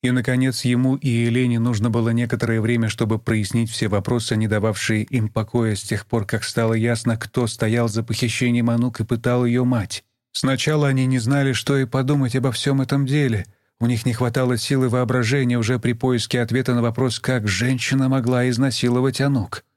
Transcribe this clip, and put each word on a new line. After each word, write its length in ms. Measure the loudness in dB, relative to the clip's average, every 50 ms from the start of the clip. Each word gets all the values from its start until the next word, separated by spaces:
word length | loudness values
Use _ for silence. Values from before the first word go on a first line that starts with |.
| 0
И, 80 | 0
наконец, 520 | 0 0 0 0 0 2 2 0 0 0 0
ему 320 | 0 2 2 2 2 0
и 140 | 0 0 0
Елене 500 | 0 2 2 2 2 2 2 2 2 2
нужно 300 | 2 0 0 0 0 0
было 200 | 0 2 0 2
некоторое 520 | 0 0 0 0 -2 -2 0 0 0 0
время, 260 | 2 0 0 2 0
чтобы 300 | -2 0 -2 0 0 0
прояснить 520 | -2 0 0 0 0 0 0 0 0 0 0
все 160 | -2 -4 -2
вопросы, 480 | 0 0 0 0 0 -2 -2 0 -2 -2
не 100 | 0 0
дававшие 560 | 0 0 0 0 0 -2 -2 -2 -2 0 -2 -2
им 240 | -2 -2 -2 -2
покоя 480 | -2 -2 -4 -4 -2 0 0 0 0 -2
с 60 | -2
тех 240 | -4 -4 -6 -6 -4
пор, 200 | _ -2 -2 -2
как 180 | -2 -4 -4 -4
стало 300 | -4 -2 0 0 2 2
ясно, 440 | 2 2 0 0 0 0 -2 -2
кто 300 | -2 -6 -4 -2 -2 -2
стоял 420 | -2 -2 -2 -2 0 2 0 0 0
за 140 | -2 -4 -4
похищением 680 | -4 -4 -2 -2 -4 -2 0 0 2 2 2 2 2
Анук 300 | 2 2 0 -2 -2 -4
и 40 | -4
пытал 420 | -2 -2 -2 0 0 0 2 2
её 200 | 2 2 2 2
мать. 380 | 2 0 0 -2 -4 -8 -14 _ _ _ _ _ _ _
Сначала 540 | -4 -2 0 0 0 0 0 2 2 2
они 200 | 2 2 2 2
не 100 | 2 0
знали, 360 | 0 2 2 2 2 2 0 0
что 240 | -2 -2 0 0
и 80 | 0 0
подумать 500 | 0 0 -2 0 2 2 2 0 0 0
обо 160 | 0 0 0
всём 300 | -2 0 -2 0 0 0
этом 260 | 0 0 0 0 0
деле. 400 | 0 0 0 2 2 0 -2 -4 -8 -14 _ _ _ _ _
У 80 | 0
них 180 | 0 0 0 0
не 80 | -2 -2
хватало 440 | 0 -2 0 0 0 0 0 0
силы 300 | -2 0 0 0 2 2
воображения 680 | 2 2 0 0 2 0 0 2 2 0 2 2 2 0
уже 220 | 0 0 0 -2 0
при 140 | 0 -2 -2
поиске 480 | 0 0 0 0 0 0 -2 0 -2
ответа 340 | 0 0 0 0 0 2 0
на 80 | 2 0
вопрос, 360 | 0 0 0 -2 -2 -2 -2
как 280 | -2 -2 -2 0 0
женщина 600 | -2 -2 0 0 0 0 -2 0 0 0 2 2
могла 400 | 2 2 2 2 2 2 2 2
изнасиловать 720 | 0 2 2 0 0 0 0 0 2 2 2 2 0 0 0
Анук. 460 | 0 2 2 0 -2 -4 -8 -14 _ _ _